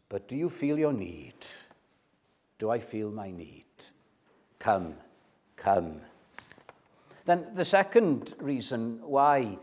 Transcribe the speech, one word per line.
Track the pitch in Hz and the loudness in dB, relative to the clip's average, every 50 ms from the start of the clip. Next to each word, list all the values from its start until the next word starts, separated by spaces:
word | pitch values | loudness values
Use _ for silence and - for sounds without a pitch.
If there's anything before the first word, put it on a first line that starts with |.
| _ - | _ -10
But | 104 98 - - | -10 -10 -8 -6
do | 127 | -4
you | 143 165 170 | -2 -2 -4
feel | - - 143 143 151 151 | -2 -2 -2 0 2 2
your | 156 147 | 2 2
need? | 139 107 92 85 85 78 - - - - - - - - - - _ _ _ _ _ _ _ _ _ _ _ _ _ _ _ _ _ - | 0 0 -4 -6 -10 -12 -16 -18 -18 -18 -18 -18 -18 -18 -20 -20 _ _ _ _ _ _ _ _ _ _ _ _ _ _ _ _ _ -6
Do | 110 110 | -4 -2
I | 117 117 | -2 -2
feel | 110 - - 107 107 104 | -4 -6 -8 -6 -6 -6
my | 104 107 101 95 | -6 -8 -10 -10
need? | 92 87 82 78 - - - _ _ - - - - _ _ _ _ _ _ _ _ _ _ _ _ - | -12 -12 -14 -16 -18 -20 -20 _ _ -20 -20 -20 -20 _ _ _ _ _ _ _ _ _ _ _ _ -4
Come, | - 113 104 95 87 80 76 69 - - _ _ _ _ _ _ _ _ _ | 0 0 0 2 0 -4 -10 -14 -18 -20 _ _ _ _ _ _ _ _ _
come. | - - 98 98 95 85 82 78 76 80 - - _ _ _ _ - - - - - _ - - _ _ _ _ _ _ - - - - | -4 0 2 2 2 2 -2 -6 -12 -16 -20 -20 _ _ _ _ -20 -20 -20 -20 -20 _ -20 -20 _ _ _ _ _ _ -20 -20 -4 0
Then | - 175 175 156 - 220 | 2 2 2 0 -2 -4
the | 190 170 | -2 2
second | - 196 196 190 - - 233 226 170 139 113 - - - - | 4 6 4 4 6 6 6 6 6 4 0 -2 -8 -12 -8
reason | - 139 143 123 - - 131 117 113 117 117 117 | -6 -4 -4 -4 -4 -4 -4 -4 -4 -4 -6 -8
why | - 147 139 135 139 147 143 139 123 107 95 90 | -6 0 2 4 6 6 6 4 2 -2 -6 -10